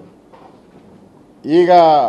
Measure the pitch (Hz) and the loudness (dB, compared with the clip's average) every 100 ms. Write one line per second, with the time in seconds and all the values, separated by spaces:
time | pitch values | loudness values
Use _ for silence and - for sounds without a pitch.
0 | - _ _ - - _ _ _ _ - | -20 _ _ -20 -20 _ _ _ _ -20
1 | _ _ _ _ 131 165 175 180 160 151 | _ _ _ _ -4 -2 0 2 2 0